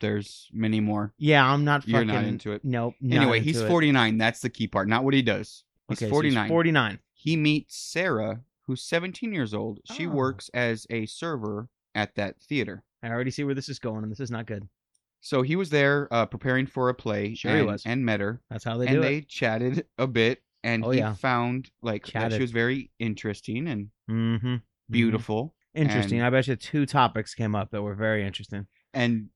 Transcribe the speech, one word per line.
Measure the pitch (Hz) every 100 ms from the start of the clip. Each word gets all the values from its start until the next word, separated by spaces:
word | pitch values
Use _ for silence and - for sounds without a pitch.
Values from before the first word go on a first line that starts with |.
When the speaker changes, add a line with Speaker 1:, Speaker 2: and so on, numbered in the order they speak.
Speaker 1:
There's | 107 104 101 - -
many | 110 110 107
more. | 107 104 104 -
Speaker 2:
Yeah, | 147 147 131
I'm | 143
not | 147 143 113
Speaker 1:
You're | 113
not | 110
Speaker 2:
fucking | 104 107
Speaker 1:
into | 120 107
it. | 104
Speaker 2:
Nope, | 139 120 120 -
not | 135 127
Speaker 1:
Anyway, | 131 113
Speaker 2:
into | 151
Speaker 1:
he's | 120
Speaker 2:
it. | 110
Speaker 1:
forty-nine. | 170 151 131 113 110
That's | 113 -
the | 123
key | - 107
part. | 101 98
Not | 117
what | 135
he | 139
does. | 117 98 104 - _ _ -
He's | 104
Speaker 2:
Okay, |
so | 110
he's |
Speaker 1:
forty-nine. | 143 151 120 107
Speaker 2:
forty-nine. | 165 165 151 110 98 _
Speaker 1:
He | _ 156 160
meets | 151 151 - -
Sarah, | - 165 185 113 104 113 - _ -
who's | 127
seventeen | - 170 185 - 226
years | 185 110
old. | 104 110 104
She | - 247 170
Speaker 2:
Oh. |
Speaker 1:
works | 143 131 98 -
as | 123 120 113 -
a | 113 110
server | - 165 135 107 104 120 _ _
at | 107 104
that | - 98 -
theater. | _ 147 104 - - _
Speaker 2:
I | 117
already | 117 127
see | 143
where | 143
this | 139 139
is | 127
going, | 120 107
and | 107
this | 107
is | 120
not | 113 113
good. | 101 101 _ _ _ _ _
Speaker 1:
So | - 135
he | 131
was | 180 170
there, | 147 139 143 143
uh, | 117
preparing | 107 113 131 131 135
for | 131 123
a |
play | 123 113 104 104
Speaker 2:
Sure | 113 -
he | 147
Speaker 1:
and, | 110
Speaker 2:
was. | 104
Speaker 1:
and | 110 127 117
met | 104
her. | 101 120 -
Speaker 2:
That's | 110
how | 117 120
they | 127
Speaker 1:
And | 135
Speaker 2:
do |
it. |
Speaker 1:
they | 135 151
chatted | 143 - 117 113 127 147 - -
a | 131
bit, | 117 113 131 _ _
and | 117 113
Speaker 2:
Oh, | 117
Speaker 1:
he | 131
Speaker 2:
yeah. | 107
Speaker 1:
found, | 98 131 120 120 127 - _
like, | 113 104 -
that |
Speaker 2:
Chatted. | 113 113 107
Speaker 1:
she |
was | 123
very | 117 120 135 - -
interesting | 113 98 107 101 - 117 165
and | 104 104 _ -
Speaker 2:
Mm-hmm. | 113 113 113 123
Mm-hmm. | 123 - _ -
Speaker 1:
beautiful. | 117 113 110 113 107 151 - _
Speaker 2:
Interesting. | 160 139 104 101 117
Speaker 1:
And | 123
Speaker 2:
I |
bet | 131 127
you | 120
two | - 151 139
topics | 139 120 110 -
came | - 107
up | 104 95
that | 107
were | 104
very | 101 110 107 98
interesting. | - 101 101 98 _ _
Speaker 1:
And | 131 120 113 104